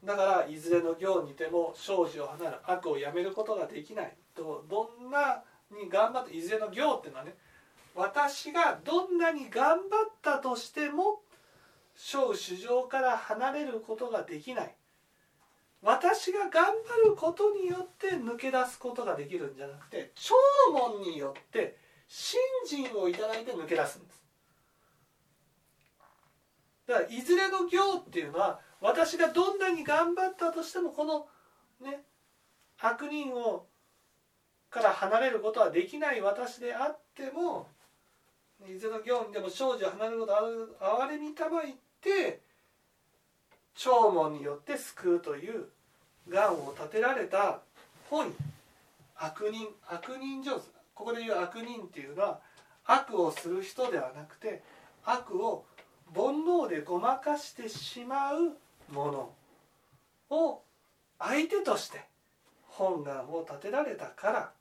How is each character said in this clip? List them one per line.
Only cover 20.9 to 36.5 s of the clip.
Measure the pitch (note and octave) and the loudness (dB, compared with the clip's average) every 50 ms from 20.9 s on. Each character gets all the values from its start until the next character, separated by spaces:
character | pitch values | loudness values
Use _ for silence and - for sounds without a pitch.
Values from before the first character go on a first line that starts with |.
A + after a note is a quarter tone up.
| G#3+ G3+ G3 | -2 -4 -6
に | F3 E3 D3+ | -6 -6 -4
よ | C#3+ C#3 C3+ - | -6 -6 -8 -10
っ | - _ | -16 _
て | - A3+ F#3 - - - _ _ _ _ _ _ | -4 -2 -2 -2 -4 -12 _ _ _ _ _ _
信 | - - - - - A#4+ B4+ C5 C5 B4+ A#4+ | -16 -10 -8 -2 0 0 0 2 0 -2 -4
心 | F4 D4+ C#4+ C4 C4 A#3 | -4 -6 -6 -6 -4 -2
を | G3+ F#3+ F3+ | 0 0 0
い | F3 | 0
た | - G#3+ G#3+ | 0 -2 -2
だ | A3+ A3+ | -2 -4
い | A3+ | -6
て | B3+ A#3 | -6 -8
抜 | F3+ D#3+ | -8 -4
け | D3+ E3+ | -2 0
出 | - - | 0 0
す | - - - | 0 -2 -12
ん | - | -18
で | - - | -20 -20
す。 | - _ _ _ _ _ _ _ _ _ _ _ _ _ _ _ _ _ _ _ _ _ _ _ _ _ _ _ _ _ _ _ _ _ _ _ _ _ _ _ _ _ _ _ _ _ _ _ _ _ _ _ _ _ - | -20 _ _ _ _ _ _ _ _ _ _ _ _ _ _ _ _ _ _ _ _ _ _ _ _ _ _ _ _ _ _ _ _ _ _ _ _ _ _ _ _ _ _ _ _ _ _ _ _ _ _ _ _ _ 0
だ | B3 | 2
か | A3+ | 2
ら、 | - - | 2 0
い | A#3 B3 B3+ | -4 -8 2
ず | - F4 | 4 4
れ | F4+ F#4+ F#4+ | 6 6 4
の | F#4+ F#4+ F4+ F4 | 2 0 0 2
行 | - F4 G4 G4+ G4 - | 4 4 4 4 2 0
っ | - | -4
て | - - E3+ | -4 -6 -6
い | D#3 | -6
う | D3 C#3+ | -4 0
の | E3+ | 0
は、 | G3+ G3 - - - - - _ | 2 2 0 -4 -12 -20 -20 _
私 | - G#3 B3 - E4 D#4+ - | 2 2 4 4 4 2 4
が | E4+ E4+ D#4 D#4+ | 2 2 4 4
ど | E4+ F4+ G4 G4+ | 4 2 2 2
ん | G4+ | 0
な | F#4+ F#4 | 0 0
に | F4+ E4 C#4+ | 0 0 0
頑 | B3+ D4 D#4 E4 E4+ F4 | 2 4 4 4 2 2
張 | F#4 F#4 F#4+ | 0 0 0
っ | F#4 | 0
た | - E4+ E4 E4+ | -2 -2 -2 -2
と | E4+ E4 | -2 -8
し | - - | -6 -4
て | F4+ | -4
も、 | F4+ D#4 | -4 -4
こ | C4 D4 D4+ | -2 -4 -2
の | D#4 D#4 D4+ D4+ - _ _ _ _ _ _ _ _ _ _ | 0 -2 -2 -4 -8 _ _ _ _ _ _ _ _ _ _
ね、 | B3+ C4+ C#4+ C#4+ C#4+ _ _ _ _ _ _ _ _ _ _ _ _ _ _ _ | -12 -12 -12 -12 -12 _ _ _ _ _ _ _ _ _ _ _ _ _ _ _
悪 | - A3 A#3 A#3+ C#4+ | -2 -2 -2 0 -6
人 | C#4+ D4 D4+ C#4+ C4+ B3+ | -8 -8 -6 -6 -6 -6
を、 | A#3+ A#3+ A3+ F#3+ F3 - _ _ _ _ _ _ _ _ _ _ _ _ _ _ _ _ _ _ _ _ _ | -2 -2 -2 -2 -2 -8 _ _ _ _ _ _ _ _ _ _ _ _ _ _ _ _ _ _ _ _ _
か | - A#3+ | -6 2
ら | A3 G3+ | 4 4
離 | F#3+ - G3+ F#3+ G#3 A3+ | 4 4 -2 0 2 2
れ | C4 C4 | 2 2
る | A#3 G#3+ | 0 0
こ | G#3 G#3+ G#3+ | -2 -2 2
と | - | 4
は | G#3+ F3+ | 2 4
で | - E3+ F#3 | 4 0 -2
き | - - D4 | -2 -4 -4
な | D4+ D4 C4 | -2 -2 -2
い | A3+ | 0
私 | F#3+ G3 G3+ A#3 B3 A#3+ | 0 -2 -2 -2 -4 -8